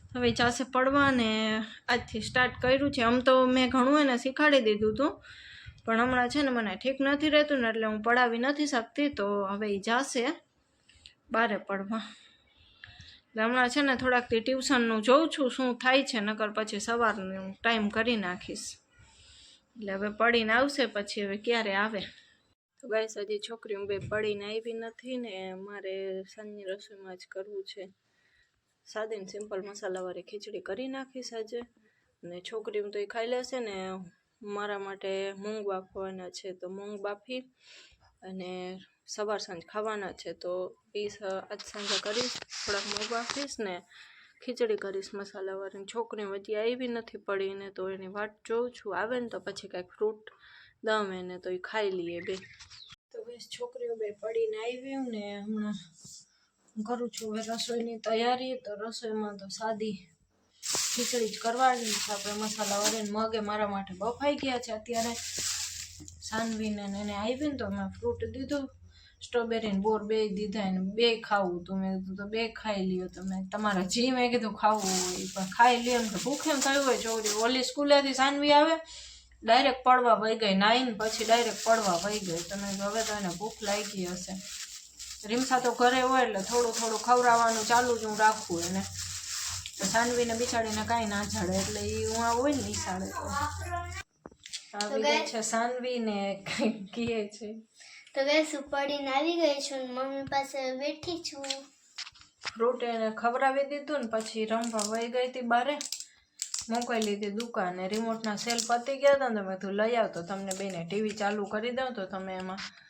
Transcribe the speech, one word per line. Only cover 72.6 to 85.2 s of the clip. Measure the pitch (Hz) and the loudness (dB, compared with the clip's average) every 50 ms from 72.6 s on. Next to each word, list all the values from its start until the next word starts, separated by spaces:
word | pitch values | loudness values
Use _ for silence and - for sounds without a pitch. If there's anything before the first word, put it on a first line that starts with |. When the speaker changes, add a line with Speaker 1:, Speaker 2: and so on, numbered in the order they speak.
| - 220 208 196 190 | -4 -2 -2 0 0
Speaker 1:
લ્યો | 185 185 185 180 | 0 0 0 -2
તમે, | 180 - 175 185 190 185 190 190 190 - | -4 -8 -8 -6 -4 -4 -4 -4 -4 -4
તમારા | 208 214 208 202 180 185 | 0 0 2 2 2 0
જી | 185 - 240 240 262 | 0 2 2 2 4
મેં | 262 247 247 240 | 4 4 4 4
કીધું | 240 240 220 214 - | 2 2 0 -2 -2
ખાવું | - - 214 214 214 196 | 2 4 4 4 4 2
હોય | 185 190 185 180 - - 196 190 190 - | 2 0 0 0 0 -2 -4 -6 -6 -4
પણ | 196 190 | -4 -6
ખાઈ | 190 - - 240 247 240 233 233 | -2 4 8 8 8 8 6 4
લ્યો | 240 247 240 226 | 2 2 2 2
ને. | 214 190 175 - | 0 -2 -2 -2
ભૂખ | 240 285 277 - 311 | -2 -2 0 0 0
એમ | 294 269 | 2 2
થયું | 262 269 269 285 277 | 4 4 4 4 4
હોય | 262 233 202 | 4 4 4
છોકરી. | - 226 226 226 214 208 | 2 0 -2 0 0 0
ઓલી | 208 214 226 240 254 262 254 | 2 2 2 4 4 2 0
સ્કૂલેથી | - - 294 285 285 285 285 269 269 254 | 0 0 0 6 8 8 8 8 6 4
સાનવી | 254 262 277 285 285 285 294 285 | 4 4 4 4 4 6 8 8
આવે | 294 302 320 320 320 320 - - - - - - - - _ - - - | 10 8 8 6 2 0 -6 -14 -16 -16 -18 -20 -20 -20 _ -20 -4 4
ડાયરેક્ટ | 226 226 254 277 269 254 - - | 6 6 8 8 6 4 4 6
પડવા | 254 254 247 247 240 220 | 8 8 8 8 6 6
વહી | 196 220 220 220 | 6 4 2 2
ગઈ, | 220 220 202 190 | 2 4 4 6
નાઈને | 190 202 214 233 254 262 247 220 | 6 6 6 6 6 4 2 0
પછી | 190 214 220 220 - 220 | -2 -2 -2 -2 0 4
ડાયરેક્ટ | 214 226 240 240 220 196 - - | 6 6 6 6 2 0 0 4
પડવા | 226 226 226 214 190 175 165 175 | 4 4 6 6 4 2 2 2
વહી | 208 214 208 | 0 -2 -2
ગઈ. | 190 180 165 | -2 -2 -4
તો | 170 170 - 196 | -4 -4 -6 -6
મેં | 196 202 202 | -6 -4 -4
કીધું | 190 190 196 | -4 -2 -2
હવે | 202 208 226 220 | -2 0 0 0
તો | 220 208 | 0 -2
એને | 208 196 175 165 175 | -2 -2 -2 -2 -4
ભૂખ | 202 269 - - 214 | -6 -8 -6 -4 -2
લાગી | 202 202 208 214 202 - 190 180 | 0 0 0 -2 -4 -4 -4 -4
હશે. | 175 180 185 - - 190 190 - - - - - - - - - - - - - - - - | -4 -4 -6 -8 -8 -10 -10 -10 -10 -12 -12 -12 -12 -14 -16 -18 -20 -18 -16 -14 -14 -14 -12